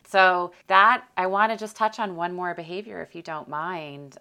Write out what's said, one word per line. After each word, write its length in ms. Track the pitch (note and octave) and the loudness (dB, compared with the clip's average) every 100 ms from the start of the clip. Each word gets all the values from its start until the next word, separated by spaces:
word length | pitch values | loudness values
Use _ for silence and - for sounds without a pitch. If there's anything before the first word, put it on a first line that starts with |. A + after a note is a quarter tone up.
| - | 0
So 460 | G3 F#3 F3+ F3 - - | 4 6 4 -2 -8 2
that, 380 | F#3+ G#3+ B3+ - - | 6 6 4 -2 -4
I 100 | F#3 | -2
wanna 300 | G3 A3 G#3+ | 0 0 -2
just 180 | G#3+ | -8
touch 240 | - A3 A3 | -2 -2 -2
on 180 | G#3 E3+ | -8 -4
one 180 | F3 | -6
more 180 | F3+ F3+ | -6 -8
behavior, 460 | E3+ E3 F#3 G#3+ F#3 | -8 -10 -12 -12 -12
if 140 | D#3+ | -14
you 80 | E3+ | -14
don't 260 | E3 D#3 - | -12 -12 -8
mind, 720 | D3 E3+ F3 D3+ C#3+ C#3 - | -8 -6 -8 -10 -14 -18 -20